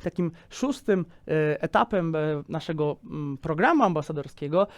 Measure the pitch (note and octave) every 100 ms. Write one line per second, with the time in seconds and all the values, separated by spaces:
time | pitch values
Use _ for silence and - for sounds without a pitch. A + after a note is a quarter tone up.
0 | E3+ - E3+ - - - C4 - - F#3+
1 | D#3+ - - D#3 D3+ D3 E3+ G#3+ A#3 G3+
2 | E3 D#3+ D3+ D3+ - D#3+ - D#3 D3 D3
3 | - D3+ C#3+ C#3 D#3+ D#3 B3+ D#4+ G#3 D#3
4 | D3 D#3 C#3 - C#3+ E3+ G3+